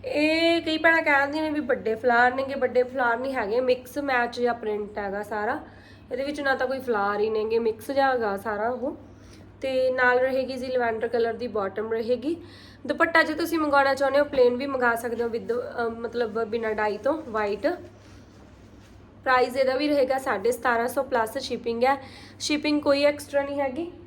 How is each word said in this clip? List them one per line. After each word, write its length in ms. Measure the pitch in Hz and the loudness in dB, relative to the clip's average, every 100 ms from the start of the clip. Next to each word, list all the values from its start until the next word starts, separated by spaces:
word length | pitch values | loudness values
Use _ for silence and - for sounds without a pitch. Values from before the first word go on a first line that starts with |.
ਇਹ 580 | 508 294 302 320 330 339 | -2 0 2 4 4 2
ਕਈ 160 | 330 311 | 0 2
ਭੈਣਾਂ 240 | 330 330 | 4 4
ਕਹਿ 180 | 311 285 | 4 2
ਦਿੰਦੀਆਂ 220 | 277 302 | 2 -2
ਨੇ 80 | 311 | -2
ਵੀ 100 | 294 | -2
ਵੱਡੇ 340 | 247 277 190 | -2 -2 -2
ਫਲਾਰ 400 | 220 254 233 247 | 0 2 6 4
ਨੇਗੇ, 200 | 262 269 | 2 -4
ਵੱਡੇ 280 | 269 247 233 | -2 0 2
ਫਲਾਰ 360 | 247 262 240 233 | 0 0 0 0
ਨਹੀਂ 160 | 262 | -2
ਹੈਗੇ, 260 | 262 202 233 | -4 -2 0
ਮਿਕਸ 380 | 254 247 - 294 | 2 0 -2 -6
ਮੈਚ 420 | 285 254 240 240 | 0 0 0 0
ਜਿਹਾ 120 | 240 | -2
ਪ੍ਰਿੰਟ 460 | 233 220 208 208 214 | -2 -4 -4 -4 -6
ਹੈਗਾ 240 | 202 196 | -6 -6
ਸਾਰਾ। 380 | 208 214 214 285 262 - - - - | -6 -4 -2 -4 -8 -20 -20 -20 -10
ਇਹਦੇ 120 | 247 | -6
ਵਿੱਚ 160 | 277 294 | -4 -2
ਨਾ 140 | 277 | -2
ਤਾਂ 120 | 262 254 | 0 0
ਕੋਈ 120 | 269 | -2
ਫਲਾਰ 420 | 247 214 202 254 | -2 0 0 0
ਹੀ 100 | 220 | 0
ਨੇਗੇ, 280 | 220 220 226 | 0 0 0
ਮਿਕਸ 320 | 226 220 - | 0 -2 -2
ਜਿਹਾ 220 | 269 269 | 2 2
ਹੈਗਾ 240 | 254 220 196 | 2 0 -2
ਸਾਰਾ 340 | 226 202 220 | -4 -2 -2
ਉਹ। 260 | 247 254 - - - - - - - | -2 -6 -8 -16 -20 -20 -20 -20 -8
ਤੇ 300 | 269 262 254 | -2 2 2
ਨਾਲ 280 | 254 247 247 | 4 4 4
ਰਹੇਗੀ 380 | 262 262 254 262 | 2 0 -2 -4
ਜੀ 100 | 254 | -2
ਲਵੈਂਡਰ 420 | 254 233 220 233 | 0 0 -2 -2
ਕਲਰ 240 | 240 233 | 0 0
ਦੀ 140 | 214 247 | -2 -4
ਬਾਟਮ 440 | 208 196 196 220 | -4 -4 -4 -4
ਰਹੇਗੀ। 440 | 226 226 247 262 330 - - - - - | -4 -2 -2 -2 -6 -8 -20 -20 -18 -8
ਦੁਪੱਟਾ 360 | - 330 330 | 0 4 4
ਜੇ 120 | 311 | 4
ਤੁਸੀਂ 240 | 311 330 330 | 0 -2 0
ਮੰਗਵਾਉਣਾ 360 | 302 285 269 | 4 4 4
ਚਾਹੁੰਦੇ 260 | 269 277 277 | 4 2 4
ਹੋ 40 | |
ਪਲੇਨ 320 | 285 277 247 247 | 2 4 4 4
ਵੀ 100 | 277 | -2
ਮੰਗਾ 280 | 262 247 233 | 0 2 2
ਸਕਦੇ 280 | 240 226 | -2 -2
ਹੋ 40 | 233 | -2
with, 260 | 226 190 | -4 -4
ਅਹ, 360 | 240 - - 233 | -4 -4 -4 -4
ਮਤਲਬ 540 | 226 233 240 226 208 | -4 -8 -4 -2 -2
ਬਿਨਾਂ 300 | 220 226 226 | -2 -2 -2
ਡਾਈ 240 | 214 214 202 | -2 -2 0
ਤੋਂ 240 | 262 311 277 | -2 -2 -4
ਵਾਈਟ। 380 | 214 214 208 294 349 - - - - - - - - - - - - - - | -4 -2 -2 -2 -4 -10 -20 -20 -20 -20 -20 -20 -20 -20 -20 -20 -20 -20 -8
ਪ੍ਰਾਈਸ 320 | 277 254 247 247 | 2 4 4 2
ਇਹਦਾ 180 | 262 | 0
ਵੀ 140 | 269 294 | 2 2
ਰਹੇਗਾ 300 | 285 285 269 | 2 2 0
ਸਾਢੇ 340 | 269 208 214 | -2 0 0
ਸਤਾਰਾਂ 360 | 247 254 233 240 | 0 0 0 0
ਸੌ 140 | 247 | -2
ਪਲੱਸ 360 | 269 240 220 269 | -2 0 -2 -4
ਸ਼ਿਪਿੰਗ 460 | 262 240 240 233 | -6 -6 -4 2
ਹੈ, 120 | 254 277 - - - - | 2 2 -4 -18 -20 -10
ਸ਼ਿਪਿੰਗ 400 | - 294 302 294 | -2 0 2 2
ਕੋਈ 200 | 294 277 | 4 4
ਐਕਸਟਰਾ 380 | 285 294 - 277 | 4 2 -2 -2
ਨਹੀਂ 180 | 277 285 | 0 -2
ਹੈਗੀ। 320 | 277 254 339 - | -2 -4 -8 -10